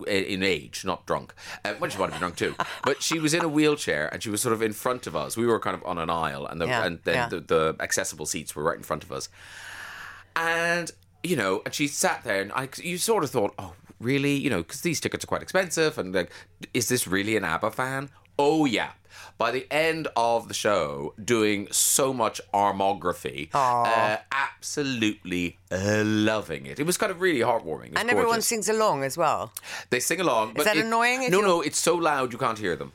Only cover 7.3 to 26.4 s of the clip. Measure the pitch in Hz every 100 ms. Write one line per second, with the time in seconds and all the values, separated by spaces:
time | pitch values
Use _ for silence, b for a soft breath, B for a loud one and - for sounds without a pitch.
7.3 | 90 71 82 80 76 - - 95 76 76
8.3 | - 76 76 78 53 - 78 - 67 -
9.3 | B B B B B B B B B B
10.3 | 165 165 165 170 175 170 - _ _ 170
11.3 | 156 98 98 131 - 143 - 185 160 120
12.3 | 98 98 - 135 - 170 175 220 220 143
13.3 | 127 101 - 92 - - - 117 139 143
14.3 | 139 135 95 82 - 175 139 - - -
15.3 | 82 78 185 185 165 156 123 92 92 87
16.3 | B B - - 127 113 123 - 95 101
17.3 | 110 90 82 107 - 131 135 139 b b
18.3 | - 143 160 147 95 73 - _ B B
19.3 | - 113 127 - 143 160 160 143 117 117
20.3 | 117 101 104 110 98 73 71 73 - 101
21.3 | 117 107 101 90 - - - 135 127 107
22.3 | - - 101 101 98 98 101 87 85 71
23.3 | 65 78 143 127 120 113 113 107 110 -
24.3 | 135 135 - - - 139 123 110 - 90
25.3 | 90 87 - - 90 101 107 107 107 107
26.3 | 107